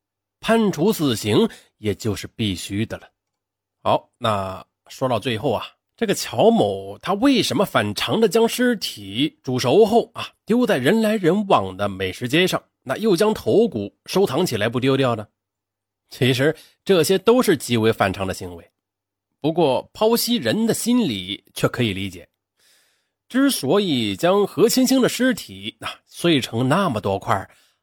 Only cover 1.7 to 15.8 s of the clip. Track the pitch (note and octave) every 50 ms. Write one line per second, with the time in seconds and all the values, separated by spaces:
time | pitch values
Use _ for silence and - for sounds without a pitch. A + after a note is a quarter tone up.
1.7 | _ _ G#2+ G#2+ F#2+ - - A2 G2 - - - _ - A#2 G2+ F2+ E2+ - -
2.7 | G2+ G2+ A2 - F#2+ F2 - - _ _ _ _ _ _ _ _ _ _ _ _
3.7 | _ _ - G2 A#2+ D3 - _ _ - A#2+ A2+ G#2+ G2 F#2+ F#2+ F#2+ F#2 - _
4.7 | _ _ _ - - - C3+ B2+ A#2+ G#2+ - C3 A2+ G#2 B2+ C#3 G#2 F#2+ - -
5.7 | - _ _ _ _ - A#3 G3+ F#3 - - - - A2+ E3 A3 A#3 G#3 A#2+ G2+
6.7 | F#2+ G2 F#2+ G2 G2+ - - F3 G3 G3+ A#3+ C#4+ C4+ G#3+ C3 - - E3 G3 -
7.7 | - B2+ G#2+ G#2 G2+ - - - C3+ G#3+ A3+ G3+ - A3+ A3+ A3+ - - B3 B3
8.7 | A#3+ - - - - - G2+ F#2+ G2+ A#2 D3 D#3 - _ - C3+ B2+ B2 A#2 B2
9.7 | C#3 G3 A3 G3 A3+ A#3 - - - - - - - _ _ - A3 B3 B3 -
10.7 | G3 C#3 B2 C#3+ G#3 A3+ A3 G#3 A3 A3 F#3 D3+ F3+ G#3+ G#3 F#3+ F3+ A#2 G2 F#2+
11.7 | F#2 F#2 G2+ G2+ G2 F#2+ F#2+ F#2 F2+ - A#2+ A#2 C3 E3 F#3 F3+ F3 - - _
12.7 | _ _ - B2 C3 - G#3 A3+ F3+ D#3+ G#3+ G#3+ G#3+ - - A2+ B2 F#3+ A#3+ G3
13.7 | B2+ A2 G2+ G2+ - _ _ - - F#3 G3 - B2 D3+ F#3 - B2 G2+ G#2 A#2
14.7 | A#2 B2+ A#2 C3+ C3+ C3 C3+ B2 A#2 A2 G#2 - _ _ _ _ _ _ _ _
15.7 | _ _